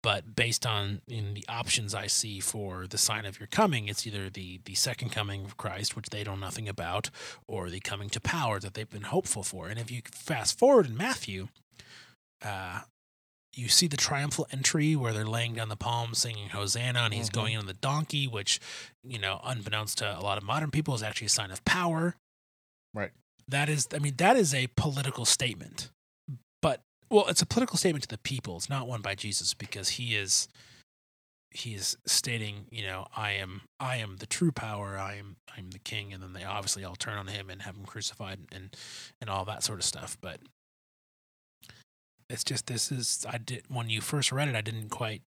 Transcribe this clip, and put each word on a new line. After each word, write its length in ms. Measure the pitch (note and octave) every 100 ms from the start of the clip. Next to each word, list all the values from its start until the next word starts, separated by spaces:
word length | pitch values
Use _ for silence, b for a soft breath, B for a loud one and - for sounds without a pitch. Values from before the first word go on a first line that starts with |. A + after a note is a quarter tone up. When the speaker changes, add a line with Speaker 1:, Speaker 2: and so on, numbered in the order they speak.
Speaker 1:
but 340 | A2+ G2+ A2 A2
based 300 | A#2 A#2 B2
on, 360 | G#2 G2+ G#2 -
in 260 | A#2 G2+
the 100 | G2+ -
options 440 | A2+ - - G#2+
I 140 | G#2 G2
see 320 | - A2 G2+
for 480 | F2+ A2 G2+ F#2 F#2
the 100 | G#2
sign 280 | - A2 G2+
of 140 | G2
your 80 | G2+
coming, 400 | - G#3+ C3 G#2
it's 180 | G#2 A#2
either 220 | G#2 F#2+
the, 320 | G2 F2+ F2+
the 120 | - F#2
second 340 | - - A#2
coming 320 | A2 G#2 G2
of 140 | G2 -
Christ, 380 | G#2+ F#2+ G2+ -
which 140 | G#2
they 140 | G#2
know 120 | G#2 G2
nothing 340 | F#2+ - G#2+
about, 400 | F#2+ E2+ F#2+ - B B B -
or 220 | G2+ F2+
the 100 | F#2
coming 300 | - G2+ G2+
to 100 | G#2
power 380 | - E3+ B2+ G2+
that 160 | F#2 G2+
they've 140 | A2
been 120 | G#2
hopeful 400 | G#2 E3+ - A2
for. 240 | F#2+ F#2 E2
And 120 | A2
if 120 | A#2
you 100 | A#2+ -
fast 460 | - - C#3+ G#2+ -
forward 280 | B3 C4+ D3+
in 80 | A2+
Matthew, 540 | G#3+ C4 - F#2+ G2 _ _ - B B B B _ _ G#2+
uh, 360 | G2 F#2 F2+ - _ _ _ _ _ _ -
you 120 | A#2+
see 200 | - F3
the 100 | D3
triumphal 500 | - C#3+ C#3+ - D3
entry 440 | C3+ C3+ D#3+ D3+ D#3
where 160 | B2
they're 140 | G#2+ G#2+
laying 300 | A2+ A#2 A2+
down 120 | A2
the 60 | G#2
palms, 440 | A#2+ A#2+ A#2 A2
singing 300 | A#2+ A2 G2+
Hosanna, 500 | G#2+ G2+ A2 B2 B2
and 140 | A#2
he's 160 | G#2+ A2+
Speaker 2:
Mm-hmm. 100 | G#2
Speaker 1:
going 160 | G#2+ A2
on 80 | G2
the 80 |
donkey, 540 | F#2+ C3+ D3 D#3 D3+ C#3
which, 320 | G#2+ G2 - B B B B
you 140 | B2+ A#2
know, 220 | G2 F#2+
unbeknownst 540 | - B2+ G2+ G#2+ G#2+ -
to 200 | G#2+ F2
a 40 |
lot 160 | G2+ G2+
of 60 |
modern 260 | G2+ C#3 D#3
people, 220 | D3+ D3+
is 80 | B2
actually 220 | G#2+ - G#2+
a 40 |
sign 180 | - G2+
of 140 | F#2 -
power. 500 | F3+ F3 D#3+ E3+ - _ _ _ _ _ _ _
Speaker 2:
Right. 180 | G#2+ F#2+ _ _ _ -
Speaker 1:
That 180 | C#3 D3
is, 200 | D3+ -
I 40 | D3+
mean, 140 | C#3+ C3+
that 200 | F3+ C4
is 160 | F3
a 140 | C3+ B2+ -
political 480 | D#3+ C#3 C3+ - A#2
statement. 640 | - B2+ F#2+ A1 - - _ _ _ - C3 _ _
But, 200 | D#3+ C3 _ _ _
well, 160 | G#3+ G3
it's 140 | F3
a 60 | E3+
political 300 | - B3 -
statement 260 | F#3+ D3+
to 40 | -
the 120 | A2+
people. 380 | - C3 - E2+
It's 120 | -
not 180 | C#3 B2
one 140 | A#2+
by 140 | G2+ G2
Jesus, 400 | G#2+ G2 F2 -
because 340 | G#2 G#2 F#2
he 260 | - B2 G#2+
is, 320 | G2 - - B B B _ _ _ _ _ _ _
he 240 | - A#2+
is 240 | G#2 F#2 - -
stating, 640 | - - A#2 G#2+ G2+ G#2
you 140 | A2+ G2
know, 220 | F#2+ G2 -
"I 140 | G#2+
am, 300 | G2+ F#2+ F#2+ - _
I 180 | B2+ B2+
am 200 | G#2+ G2
the 100 | A2+
true 240 | - F3
power. 480 | - A2+ G#2 G2+ G2
I 160 | G2 G2+
am, 220 | G#2 F#2+ -
I 80 | -
am 120 | F#2
the 80 | F#2+
king." 340 | - A2 G2+
And 80 | F#2+
then 120 | F#2
they 100 | F2+
obviously 400 | F#2+ G#2 G2 -
all 120 | F#2+ G2
turn 220 | - G#2
on 80 | F#2+
him 240 | G2+ F#2+
and 140 | F#2
have 120 | G2+ F#2+
him 100 | G2
crucified 560 | A2+ G#2 - G2 F#2+ F2
and, 260 | F#2+ F#2+ B B B B B
and 100 | G#2+
all 140 | G2 F#2+
that 180 | G#2+
sort 160 | - G#2
of 60 | -
stuff. 300 | - A2+ -
But 180 | - - - _ _ _ _ _ _ _ _ _ _ _ - B _ _ _ _ _
it's 140 | A#2
just, 240 | - C3 -
this 240 | A#2+ -
is, 340 | C3 A#2 - -
I 120 | A#2+
did, 240 | A2+ B2+ -
when 200 | B2+ A2+
you 120 | A2
first 300 | - D3+ C3
read 160 | C3 D3
it, 40 | A#2
I 60 |
didn't 280 | G#2+ A2+ G#2+
quite 340 | - A2+ A2 _